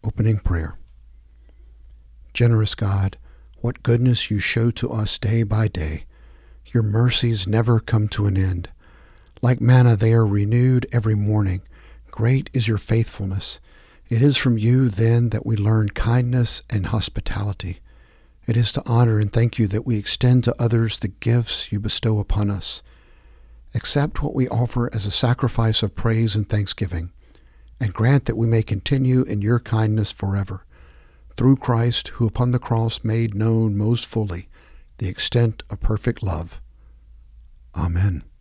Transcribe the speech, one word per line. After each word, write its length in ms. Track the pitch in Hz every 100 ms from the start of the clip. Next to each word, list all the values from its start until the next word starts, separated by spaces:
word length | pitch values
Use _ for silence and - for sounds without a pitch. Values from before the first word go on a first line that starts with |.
Opening 360 | 110 - 110 107
prayer. 380 | - 85 78 - - - - - - - - - - - - - - - -
Generous 420 | - 120 110 107 -
God, 420 | 101 98 98 - - - - -
what 220 | 120 -
goodness 460 | - 120 127 117 -
you 100 | 107
show 320 | - - 117
to 200 | - -
us 260 | 113 104 -
day 260 | 98 117
by 260 | 107 107 110
day. 360 | - 76 78 - - - - - - -
Your 100 | 120
mercies 640 | 107 107 123 - 120 110 92
never 320 | 107 113 117
come 300 | - 113 107
to 160 | - 104
an 100 | 95
end. 340 | 95 90 90 - - - - - - -
Like 200 | 120 123
manna, 340 | 113 127 123 110
they 180 | 113
are 140 | 113 107
renewed 580 | 101 104 120 127 127 117
every 240 | 123 110 110
morning. 460 | 104 107 98 92 - - - - -
Great 380 | - 113 131 -
is 160 | 131 107
your 100 | 104
faithfulness. 840 | - 113 113 - 95 95 - - - - - - -
It 120 | 117
is 160 | 143 135
from 200 | 131 117
you, 300 | 110 127 131
then, 440 | 95 113 117 120
that 140 | 107 -
we 120 | 110
learn 320 | 101 110 107
kindness 720 | - 117 120 120 127 117 - -
and 180 | 107 90
hospitality. 960 | 110 - - - - 101 92 87 85 - - - _ _ _ -
It 100 | 113
is 160 | 113
to 100 | - -
honor 340 | 117 120 107
and 140 | 104
thank 260 | 117 117 -
you 80 | 107
that 180 | 107 -
we 120 | 110
extend 480 | 101 - 127 127 117
to 100 | -
others 380 | 120 113 113 -
the 100 | 101
gifts 640 | - - 120 113 - -
you 80 | 107
bestow 380 | 107 - 120 107
upon 300 | 101 107 104
us. 320 | 98 - - - - _ - - - - - -
Accept 500 | - - 143 151 -
what 100 | 143
we 140 | 135 127
offer 420 | 113 123 123 120
as 120 | 110 98
a 60 |
sacrifice 720 | - 120 120 127 - 113 107
of 120 | 104 -
praise 420 | 117 110 113 101
and 100 | 104
thanksgiving, 640 | 104 98 - 98 85 85 - - - - - - -
and 120 | 110
grant 320 | - 113 139 -
that 120 | 110
we 100 | 117
may 160 | 113
continue 600 | 107 98 - 139 131 127
in 180 | - 104
your 180 | 104 120
kindness 540 | - 113 110 107 104
forever. 520 | - 98 101 98 95 - - - - - _ - -
Through 220 | 123 135
Christ, 500 | - 117 120 117 -
who 160 | - 113
upon 260 | - 123
the 80 | 123
cross 440 | - 113 113 -
made 320 | 113 113 117 101
known 420 | 113 113 110 101
most 280 | 107 117 -
fully 420 | 113 104 87 - - - - - -
the 100 | 92
extent 540 | - - 120 117 107 -
of 120 | 101
perfect 420 | - 110 - -
love. 380 | 95 82 85 - - - - - - - - - - - - -
Amen. 480 | 87 85 98 80 - -